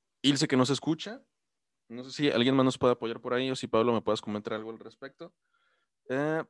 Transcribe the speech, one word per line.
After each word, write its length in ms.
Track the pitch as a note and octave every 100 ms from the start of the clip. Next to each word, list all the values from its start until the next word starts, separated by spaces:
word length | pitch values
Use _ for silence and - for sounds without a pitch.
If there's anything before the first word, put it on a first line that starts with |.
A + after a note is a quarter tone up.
| _ _
Ilse 260 | D3 C#3 D3+
que 80 | C3
no 100 | B2+
se 60 |
escucha. 480 | C3+ - E3 G3+ B3 _ _ _ _ _ _ _
No 160 | A#2
sé 60 | C3
si 200 | - D3
alguien 240 | A#2+ B2 C3+
más 80 |
nos 140 | C3 -
puede 160 | B2+
apoyar 260 | B2 A2+ A#2
por 140 | B2+
ahí 160 | B2 C3
o 60 | B2+
si, 100 | A2+
Pablo, 260 | A2 A#2+
me 100 | A2+
puedas 180 | - G#2+
comentar 340 | - G#2 G#2+
algo 160 | A2 A2
al 80 | A2+
respecto. 540 | A2 - C3+ - E3+ _ _ _ _ _ _ _ -
Eh, 340 | B2+ D3+ D#3+ -